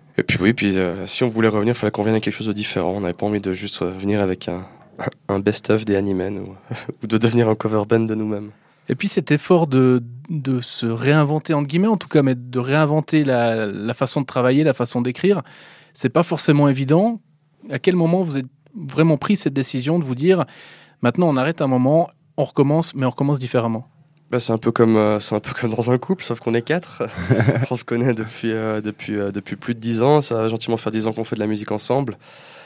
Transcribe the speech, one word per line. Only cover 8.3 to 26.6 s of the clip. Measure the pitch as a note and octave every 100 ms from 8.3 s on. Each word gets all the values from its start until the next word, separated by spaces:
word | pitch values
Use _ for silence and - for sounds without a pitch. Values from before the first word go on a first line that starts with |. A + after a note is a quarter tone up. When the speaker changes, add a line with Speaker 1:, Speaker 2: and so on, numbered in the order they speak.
| G#2 G#2 - _ _ -
Speaker 2:
Et | C3+
puis | G3
cet | - C#3
effort | D3 - F3 E3
de, | C3 B2+ B2+ A#2+ B2 D3
de | D#3 C3+ B2+
se | B2 - A#2
réinventer, | A2+ B2+ D#3 C#3+ D3+ -
entre | D3 C#3+
guillemets, | E3 G#3
en | G3
tout | -
cas, | D#3
mais | C3+ B2
de | B2 B2+
réinventer | B2 D3 D3+ D#3 D3+ D#3
la, | C#3 B2 A#2 A2+ G#2
la | F#2+ A2
façon | A#2 C3 D3+
de | C3
travailler, | C3 B2 C3+
la | D#3
façon | - A#2+ B2
d'écrire, | B2 A#2+ F#3 G3 - - - - _
c'est | - B2+
pas | D#3
forcément | E3+ D#3 - D3 C#3+
évident. | C3 C3+ D#3+ A3 A3+ - _ _ _ -
À | C3
quel | - F3+
moment | E3 F3+
vous | F3 C#3
êtes | C3 - _ A3
vraiment | C#3+ D3 D#3+ D3
pris | - G3+
cette | D3
décision | C#3 C3 C3+ B2+ E3+
de |
vous | C#3 B2+
dire, « | E3 F#3 - - - - - _
Maintenant, | A#2+ D3 E3+
on | C3
arrête | C#3 D#3+
un | C#3+
moment, | B2+ C3 D#3+ E3+ _ _ -
on |
recommence, | C#3 - C#3 D#3 E3 C#3+
mais | C3
on |
recommence | - C#3 C#3+
différemment » ? | B2 B2 A2+ A2+ - _ _ _ _
Speaker 1:
Bah, | B2
c'est | -
un | A2+
peu | A#2+
comme, | A#2 A2+ A2
euh, | G#2+ G#2+
c'est | - G#2
un |
peu | -
comme | - A#2
dans | A2 A#2
un | B2+
couple, | - C#3+
sauf | - A#2
qu'on | A#2+
est | A#2